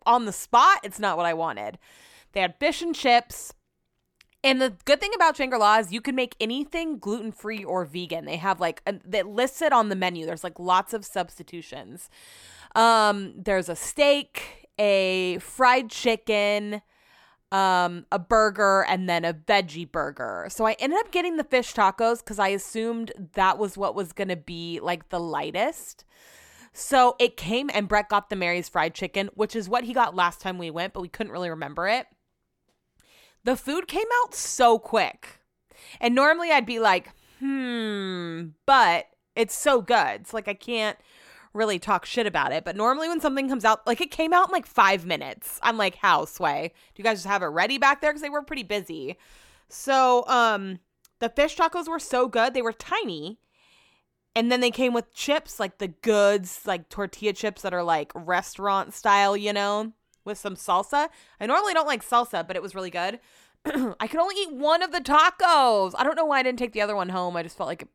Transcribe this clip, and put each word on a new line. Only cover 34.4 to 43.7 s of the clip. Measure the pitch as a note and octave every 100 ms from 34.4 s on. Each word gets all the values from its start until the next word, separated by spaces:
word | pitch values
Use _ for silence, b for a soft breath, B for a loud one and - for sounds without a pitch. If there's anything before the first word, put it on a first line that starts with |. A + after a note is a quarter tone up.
| - - A#3+ A3+
quick. | - A3+ D#3 - - - _ _ _ B B B
And | A#3+
normally | B3 D4 E4 E4+
I'd | D4
be | A3 A#3
like, | A3 F3+ - _ _ -
"Hmm," | C4+ C4+ B3+ A#3 A3 G#3 F#3+ F#3 E3+ E3 E3+ D3+ -
but | C4+ G3+ E3+ - _ _
it's | - A3+
so | - D4 B3+
good. | F#3+ A#3 C#3+ G2+
It's | -
like | A3 G#3
I |
can't | G3 - A#3 G#3+ - b b b b b
really | G#3 A3 F#3
talk | G#3+ F#3
shit | - B3 G#3
about | D#3+ C#3
it. | D3+
But | F3+ F#3+
normally | A3+ C#4 D#4+
when | E4
something | D4+ C4+ C4+
comes | C4
out, | A3